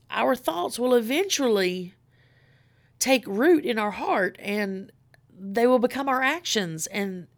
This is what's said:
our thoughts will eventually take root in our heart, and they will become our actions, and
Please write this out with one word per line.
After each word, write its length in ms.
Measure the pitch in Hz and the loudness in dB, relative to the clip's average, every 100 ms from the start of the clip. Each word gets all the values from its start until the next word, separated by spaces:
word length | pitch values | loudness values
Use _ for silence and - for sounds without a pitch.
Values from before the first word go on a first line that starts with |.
| - | -10
our 240 | 202 247 | -2 0
thoughts 440 | 254 - 339 349 226 | 0 -2 -4 -4 -4
will 160 | 247 | 2
eventually 960 | 247 220 285 392 - 262 208 185 185 180 - _ _ _ _ _ _ _ _ _ - | 2 2 -2 -2 0 2 2 0 -2 -8 -14 _ _ _ _ _ _ _ _ _ -6
take 280 | 254 262 208 | 0 0 0
root 400 | 196 294 339 - | 2 4 4 2
in 120 | 226 | -2
our 120 | 208 | -2
heart, 480 | 196 349 294 185 - | -2 -2 0 0 -4
and 500 | - 208 202 190 196 _ _ _ _ - | -6 -4 -4 -6 -12 _ _ _ _ -16
they 240 | 196 202 240 | -6 2 6
will 120 | 254 | 6
become 280 | 247 254 269 | 4 0 -2
our 140 | 254 | 0
actions, 680 | 262 330 339 220 180 160 - | 0 -2 -2 -2 -2 -4 -8
and 380 | - 196 185 165 | -6 -6 -6 -14